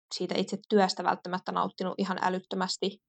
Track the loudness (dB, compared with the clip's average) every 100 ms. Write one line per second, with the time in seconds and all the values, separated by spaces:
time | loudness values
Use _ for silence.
0 | _ -6 -2 -2 -2 -4 2 4 4 2
1 | 0 0 0 -2 -2 -2 -2 -2 -4 -2
2 | -2 0 0 -2 -4 -2 -2 -2 -4 -4